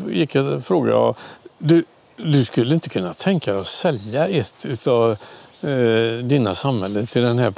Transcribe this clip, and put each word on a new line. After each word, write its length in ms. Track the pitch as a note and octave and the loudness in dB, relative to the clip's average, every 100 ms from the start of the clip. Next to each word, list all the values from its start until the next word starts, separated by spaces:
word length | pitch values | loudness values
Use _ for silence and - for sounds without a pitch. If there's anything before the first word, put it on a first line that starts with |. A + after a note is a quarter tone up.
| G3+ | -4
gick 240 | F3+ D3+ | -2 0
jag 120 | C#3 C#3 | 0 0
och 180 | C#3+ | -4
frågade, 320 | - F3+ A2+ A2+ | -2 0 2 2
jag, 160 | A#2 A2+ - - - - | 2 -2 -10 -20 -20 -4
"Du, 260 | D#3 E3+ - _ _ - | 2 4 2 _ _ -8
du 280 | F3 C#3+ | 0 2
skulle 300 | A#2 - A#2+ | 2 0 0
inte 140 | D#3+ - | 0 -2
kunna 240 | - F2+ | -6 -6
tänka 400 | - F#3+ F3+ - | -4 -2 0 0
dig 80 | G2 | -4
att 60 | F#2+ | -4
sälja 600 | - F3 A#2 G#2+ B2+ F3+ | -4 -2 -2 -4 -2 0
ett 260 | F3 - - | -2 -4 -8
utav, 460 | - A#2 C#3 A#2+ A2+ G#2 - - - - | -8 -4 0 2 2 0 -8 -20 -20 -8
eh, 580 | D3 C3 A#2 A2+ A2+ A#2 | -2 2 2 2 0 -2
dina 320 | B2 C#3+ G#2 | 0 2 2
samhällen 520 | F2+ C#3 A#2 G2 G#2 A2+ | 0 -2 -2 -2 -4 -2
till 160 | B2 | 0
den 160 | A#2+ A#2+ | 2 2
här 140 | A2+ | 0